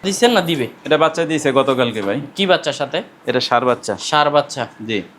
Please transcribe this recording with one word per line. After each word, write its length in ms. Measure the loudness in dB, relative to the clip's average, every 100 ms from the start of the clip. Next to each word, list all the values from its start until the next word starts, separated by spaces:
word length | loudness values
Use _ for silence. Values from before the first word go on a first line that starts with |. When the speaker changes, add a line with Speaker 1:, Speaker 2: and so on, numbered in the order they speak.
Speaker 1:
দিছেন 280 | -4 2 4
না 100 | 4
দিবে? 260 | 0 -2 -4 -6 0
Speaker 2:
এটা 120 | 2
বাচ্চা 240 | 2 2 -2
দিয়েছে 240 | 0 2
গতকালকে 500 | 2 2 2 0 -2
ভাই। 160 | -4 -4 -6 -4
Speaker 1:
কি 80 | 2
বাচ্চার 280 | 2 2
সাথে? 240 | -6 -6 -6 -8 -10 -2
Speaker 2:
এটা 140 | -2
ষাঁড় 260 | 0 0 2
বাচ্চা। 280 | -2 -4 -8
Speaker 1:
ষাঁড় 300 | 0 2 2
বাচ্চা। 340 | 2 0 -8 -10 -10 -6
Speaker 2:
জি। 140 | -6 -6